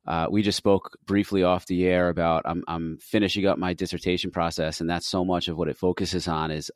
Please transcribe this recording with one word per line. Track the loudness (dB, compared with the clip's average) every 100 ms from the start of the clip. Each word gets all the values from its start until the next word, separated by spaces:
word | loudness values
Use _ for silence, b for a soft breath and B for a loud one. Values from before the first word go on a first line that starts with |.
| -4
uh, | -2 0
we | 2
just | 2 2
spoke | 4 2 0 -14 -2
briefly | 0 2 2
off | 4 2 0
the | 0
air | 2 4 2
about | 2 2 2 0
I'm, | -4 -4
I'm | -6 -6 -8
finishing | -2 0 2 2 2
up | 2
my | 0
dissertation | -2 -4 -4 0 0 0
process, | -2 -2 0 -4 -2
and | -2
that's | -2 -2
so | -2
much | 0 0 -2
of | -2
what | -4
it | 0
focuses | 0 0 -2 -2 -2
on | -2 -2
is | -4 -8